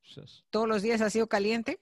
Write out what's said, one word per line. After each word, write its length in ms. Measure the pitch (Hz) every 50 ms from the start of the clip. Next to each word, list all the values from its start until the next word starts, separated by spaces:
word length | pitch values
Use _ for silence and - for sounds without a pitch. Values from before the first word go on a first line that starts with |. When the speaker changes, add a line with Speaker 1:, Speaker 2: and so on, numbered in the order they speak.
Speaker 1:
Eso 200 | _ - - -
es 220 | 98 - - - _ _
Speaker 2:
¿Todos 180 | - 214 226
los 140 | 220 220 202
días 200 | 190 226 233 220
ha 80 | 220 208
sido 160 | 190 220 226 220
caliente? 500 | - 202 202 208 226 233 220 - 330 -